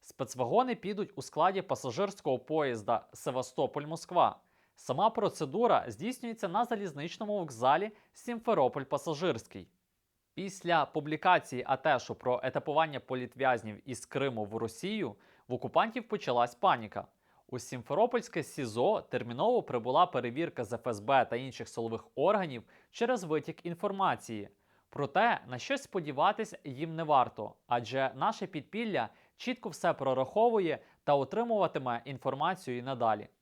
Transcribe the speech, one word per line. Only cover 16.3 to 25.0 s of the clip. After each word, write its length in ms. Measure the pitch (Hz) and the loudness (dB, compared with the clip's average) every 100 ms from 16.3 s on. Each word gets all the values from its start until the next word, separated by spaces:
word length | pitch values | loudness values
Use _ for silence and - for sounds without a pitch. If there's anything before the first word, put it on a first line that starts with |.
| 120 123 | 2 2
паніка. 520 | - 190 139 110 101 - _ _ _ _ | 4 2 2 0 -10 -10 _ _ _ _
У 100 | 127 | -10
Сімферопольське 840 | - 131 113 143 240 247 - - | -8 -10 -4 2 2 0 -4 -6
сізо 580 | 139 - 127 107 143 214 | -6 -6 -6 0 0 0
терміново 640 | - 127 113 117 196 247 | -2 -6 -6 -2 2 2
прибула 440 | - 123 113 139 175 | 0 -4 2 4 4
перевірка 580 | 139 120 120 170 - | 2 -4 -4 -4 -4
з 80 | 110 | -6
Ф 140 | 120 - | -6 -4
С 140 | 107 | -6
Б 240 | 104 135 | 2 4
та 120 | 113 117 | 4 0
інших 320 | 131 120 113 | -6 -10 -10
силових 360 | - 113 113 - | -6 -4 -6 -8
органів 480 | - 156 214 180 123 - _ _ | -2 2 2 0 -8 -14 _ _
через 340 | - 233 254 | -4 -2 -2
витік 420 | 180 156 - 156 175 | 0 -2 -4 -10 -8
інформації. 840 | 170 208 196 185 120 - 110 98 _ _ _ _ | -6 -4 0 2 0 -4 -10 -10 _ _ _ _
Проте 500 | - | -6